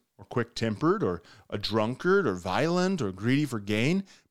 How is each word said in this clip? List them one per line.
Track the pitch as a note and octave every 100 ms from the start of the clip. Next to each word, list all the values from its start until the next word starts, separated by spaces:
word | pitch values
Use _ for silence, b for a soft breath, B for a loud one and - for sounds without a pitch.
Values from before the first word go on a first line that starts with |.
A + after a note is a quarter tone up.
| _ -
or | G2
quick-tempered | A#2+ A2+ - A2+ G#2 D#3 G#3
or | A2 F2 B B B
a | G#2+
drunkard | - A2 A2 B2+ F3 G3 C#3+
or |
violent | F#2 F#2 G2 D#3 F3+ F#3 F#3+
or | G2+
greedy | F2+ A2+ C#3 C#3+
for | A2+
gain, | G2+ G#2+ C3 F#3+ G3 b b